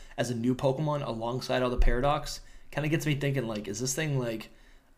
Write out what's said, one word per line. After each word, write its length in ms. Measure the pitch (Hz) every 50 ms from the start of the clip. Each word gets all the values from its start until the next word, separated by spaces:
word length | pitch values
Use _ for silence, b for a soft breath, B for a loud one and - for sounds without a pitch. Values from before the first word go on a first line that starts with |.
| B B B B
as 120 | 120 113
a 60 | 123
new 180 | 117 113 123 127
Pokemon 520 | 127 - 135 135 151 156 147 147 143 -
alongside 580 | - 120 110 110 117 123 127 - - 127 127 127
all 60 | 123
the 80 | 123 117
Paradox 640 | - 120 120 123 131 143 151 151 143 - - - - b b b b b
kinda 160 | b 147 147 151
gets 160 | 160 151 143 151
me 80 | 147
thinking, 320 | 139 143 139 135 139 117 113
like, 200 | 110 107 104 95
is 120 | 101 110
this 160 | 127 127 -
thing, 240 | 160 160 151 139 131
like, 300 | 120 117 113 113 - - b b b b b b b b b